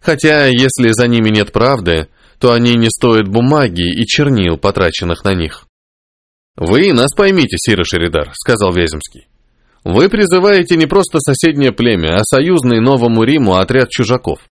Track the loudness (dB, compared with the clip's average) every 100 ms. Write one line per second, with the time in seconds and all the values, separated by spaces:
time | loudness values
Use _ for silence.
0 | -2 0 2 2 2 2 0 2 0 2
1 | 0 2 2 0 0 0 0 0 -2 -2
2 | -4 _ _ _ 0 2 2 2 0 0
3 | 0 2 0 0 0 2 0 -2 -4 -4
4 | -4 -2 0 0 0 0 -2 0 -2 -2
5 | -6 -4 -2 -4 -4 -10 _ _ _ _
6 | _ _ _ _ _ -10 -2 2 2 2
7 | 0 0 0 2 0 -2 -2 -2 -2 -2
8 | -2 -4 -6 -10 -4 -2 0 0 -2 -4
9 | -14 -20 _ _ _ _ _ _ -4 0
10 | 2 2 0 2 2 2 2 0 2 0
11 | 0 -2 -2 0 0 0 -2 0 0 0
12 | 0 -2 0 0 2 0 2 0 2 2
13 | 2 2 2 2 2 0 0 0 -2 -2
14 | -2 -2 -4 -10 _